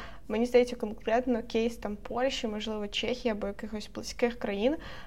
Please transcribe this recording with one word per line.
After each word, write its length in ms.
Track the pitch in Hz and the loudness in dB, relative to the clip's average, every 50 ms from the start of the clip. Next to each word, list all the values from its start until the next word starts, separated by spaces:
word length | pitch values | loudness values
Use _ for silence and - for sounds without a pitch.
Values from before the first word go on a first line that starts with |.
| - - - - - - | -4 -10 -10 -12 -6 -2
Мені 180 | 214 220 240 | 0 2 2
здається, 300 | 240 - 240 247 247 240 | 6 8 8 6 6 2
конкретно 640 | - 226 208 214 - - 226 220 240 247 262 240 220 226 | -2 -4 -4 -4 -4 0 2 2 4 4 4 2 0 0
кейс 340 | - - 226 226 233 226 | 0 0 2 2 2 0
там 200 | - - 208 208 | -2 -6 -6 -6
Польщі, 520 | 208 - - 220 240 254 277 262 - - 220 | -6 -6 -6 -2 0 0 0 0 0 -2 -2
можливо, 400 | 208 214 214 226 214 214 208 208 | -2 -2 -4 -4 -4 -4 -4 -4
Чехії 440 | - - - 220 247 - - 233 208 | -2 -2 0 0 -2 0 0 0 0
або 140 | 208 208 | 0 -2
якихось 440 | 202 202 - - 208 214 208 - - - | -4 -4 -6 -8 -6 -6 -8 -8 -8 -10
близьких 440 | 220 220 - - - 247 240 233 - | -10 -8 -8 0 0 2 2 2 0
країн, 380 | - 214 202 196 214 262 311 330 - - - - - | -2 -2 0 2 4 2 2 2 -2 -8 -10 -10 -12